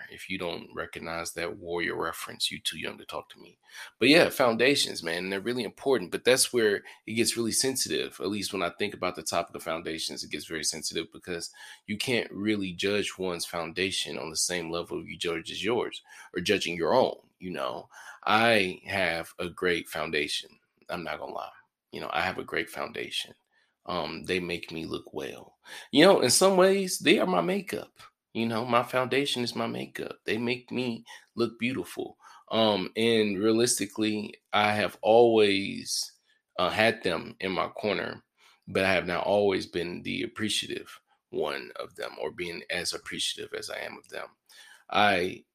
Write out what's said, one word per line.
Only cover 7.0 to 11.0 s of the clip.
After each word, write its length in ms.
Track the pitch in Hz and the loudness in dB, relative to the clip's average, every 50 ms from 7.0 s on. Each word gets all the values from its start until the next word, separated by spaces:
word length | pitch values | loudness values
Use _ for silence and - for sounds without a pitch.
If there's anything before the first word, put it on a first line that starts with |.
| _ | _
it 80 | - 110 | -4 0
gets 240 | 113 110 110 - 113 | 0 0 2 0 0
really 140 | 117 110 | -2 0
sensitive. 680 | 101 - - 131 135 131 - 95 80 65 65 67 - - | 0 0 0 0 0 -2 -2 -2 -2 -2 -2 -4 -6 -6
At 100 | 69 95 | -4 -4
least 240 | 104 104 95 - - | -4 -4 -4 -4 -4
when 100 | 95 87 | -2 -2
I 80 | 87 - - | -4 -2 -4
think 160 | 104 101 - | -4 -4 -4
about 200 | - - 92 87 | -4 -4 -4 -4
the 60 | - | -4
top 260 | - - 95 85 85 - | -6 -2 -2 -2 -2 -2
of 60 | - | -6
the 60 | - | -10
foundations, 640 | - 82 82 82 82 80 80 78 - - 71 - - | -6 -6 -6 -4 -4 -6 -6 -6 -6 -8 -8 -8 -10
it 80 | - | -10
gets 160 | - 73 71 - | -10 -10 -8 -8
very 160 | 82 78 76 | -8 -4 -4
sensitive 500 | - - 78 - - - 82 | -4 -4 -4 -6 -6 -6 -6